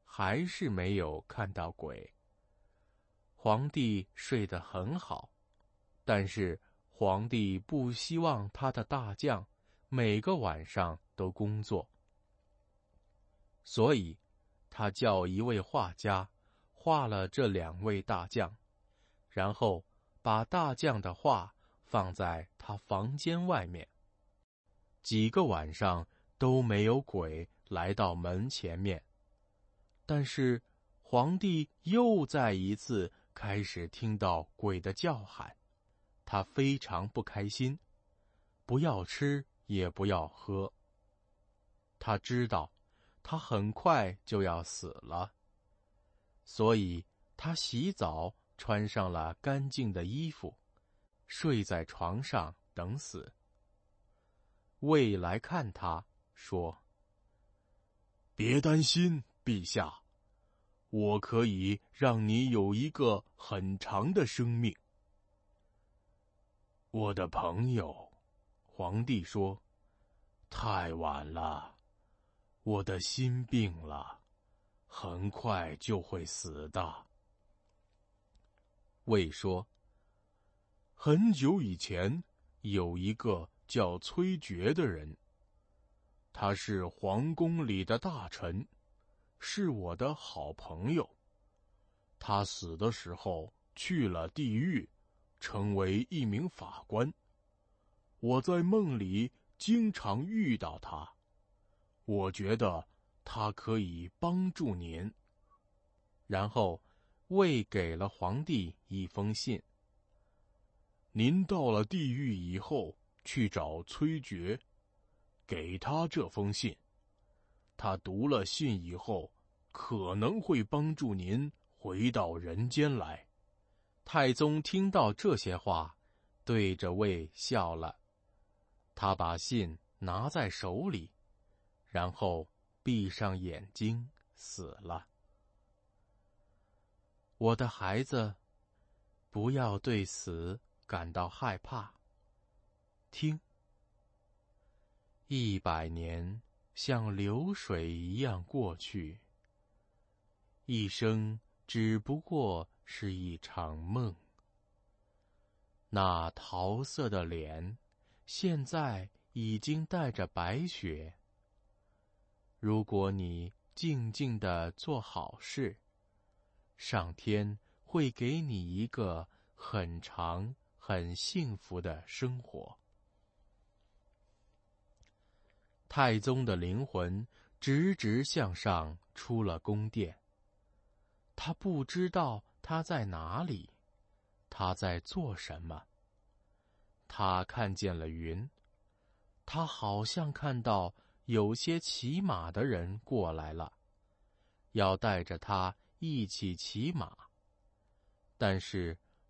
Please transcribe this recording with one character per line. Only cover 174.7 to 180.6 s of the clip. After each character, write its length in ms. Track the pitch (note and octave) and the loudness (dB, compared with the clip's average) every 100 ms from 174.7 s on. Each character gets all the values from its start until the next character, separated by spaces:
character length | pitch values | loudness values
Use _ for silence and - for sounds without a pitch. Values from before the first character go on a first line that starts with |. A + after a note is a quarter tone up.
| _ _ _ - _ _ _ _ _ _ _ - | _ _ _ -20 _ _ _ _ _ _ _ -4
太 300 | D3 B2+ A2 | 4 4 4
宗 260 | C3 B2+ A#2 | 2 2 2
的 100 | F2+ | 0
灵 300 | F2 G#2 C#3 | 0 -2 -2
魂 400 | F#2 F2+ G2 A#2 _ _ - | -2 -2 -2 -6 _ _ -6
直 360 | C3+ C#3 F#3 F#3+ | 0 2 2 2
直 280 | G#2+ A#2 | 0 0
向 300 | - E3 G#2 | 0 0 -2
上 420 | F2 G#2+ F2 D#2 D#2+ _ - | 0 0 0 0 -8 _ -14
出 260 | - A#2 | -4 0
了 160 | G2+ E2 | 0 -2
宫 320 | - G#2 G#2+ | -2 -2 -2
殿， 300 | A2+ F2 - _ _ _ _ | -2 -4 -6 _ _ _ _